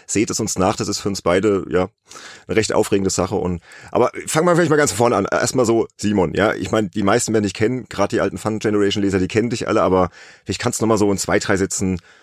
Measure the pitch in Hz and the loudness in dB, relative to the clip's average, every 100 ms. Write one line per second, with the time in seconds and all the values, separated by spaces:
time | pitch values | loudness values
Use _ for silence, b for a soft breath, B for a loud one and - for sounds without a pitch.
0 | B 98 113 95 107 - 92 113 107 104 | B -2 -2 -2 -4 0 0 0 -4 -4
1 | 104 98 - 92 104 98 - 85 95 _ | -6 -4 0 2 2 0 0 0 -2 _
2 | _ B B B B 151 107 - - - | _ B B B B -2 0 0 2 0
3 | 95 - 95 98 87 87 B B B - | 0 0 -2 -2 -2 -4 B B B 0
4 | 120 95 - 156 180 170 165 151 147 98 | 0 -2 -4 0 2 2 2 2 2 2
5 | 120 104 98 - 120 131 113 117 - - | 2 2 0 0 0 0 2 2 0 -4
6 | 101 104 82 73 104 52 - 110 104 104 | -2 0 0 2 0 0 -2 -2 -2 -2
7 | 98 - - 110 101 - 110 127 - - | 2 2 2 0 0 0 -2 -2 -6 -4
8 | 101 107 92 95 107 110 113 104 101 104 | -2 0 -2 -2 -4 -2 0 2 2 0
9 | 98 95 92 110 117 117 - 104 92 92 | 0 0 0 0 0 -2 -2 2 2 4
10 | 90 B B B - 98 123 - 110 110 | 2 B B B -8 -4 -4 -2 0 2
11 | 104 98 - 98 - 95 95 - 95 90 | 2 0 0 0 2 0 0 -2 -2 -4
12 | b b | b b